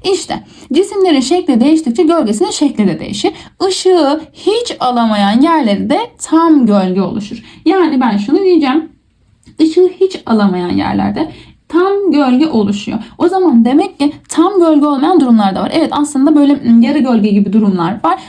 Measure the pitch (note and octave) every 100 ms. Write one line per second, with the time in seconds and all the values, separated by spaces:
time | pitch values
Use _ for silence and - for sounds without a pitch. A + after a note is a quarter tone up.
0 | - G4 - - - - - C#4 F#4+ G#4
1 | F#4 C#4 B3+ F4+ F4 A#3+ C4 D#4+ C4 A#3
2 | D#4+ E4+ A3+ G#3+ G4+ - D4 A#3 G3+ D#3
3 | - G3+ - - - _ F#4 F#4 F#4 F4+
4 | C#4 D4+ - - - A4+ A#4+ - - A#3+
5 | A#3 G#3+ G3+ A3+ D#4 D#4+ A#3 G3 G3 D4+
6 | A#4 - - D#4+ E4+ D4+ A#3 G3+ F#3 F#3
7 | F3+ G#3+ - - - - D#4 F#4+ D#4+ C4+
8 | B3+ G3+ - E4 F#4+ F4 C#4 C#4+ D#4+ _
9 | _ _ _ _ - - D#4+ E4+ F4+ -
10 | - - - A3+ G3+ F3+ F3+ F#3+ - G3
11 | G3+ G#3 D#4 - - _ _ D#4+ F#4 G4+
12 | G4 C#4+ C4+ B3 D#4 A#3 G3 G3+ - A3
13 | - - F4 F#4+ F#4 A#3 A3+ C#4 F#4+ -
14 | D4 - - - F4 G4+ E4 D4+ D4 C#4
15 | D4+ F#4 C4 A3+ G3+ F#3 F#3 D#4+ D#4 -
16 | D4 C4 C#4+ D4+ C#4+ C#4+ A#3+ A#3 C4 D4
17 | C4 A#3 G#3 G3+ G3 G#3+ G#3 F3+ E3+ G#3+
18 | - F#4+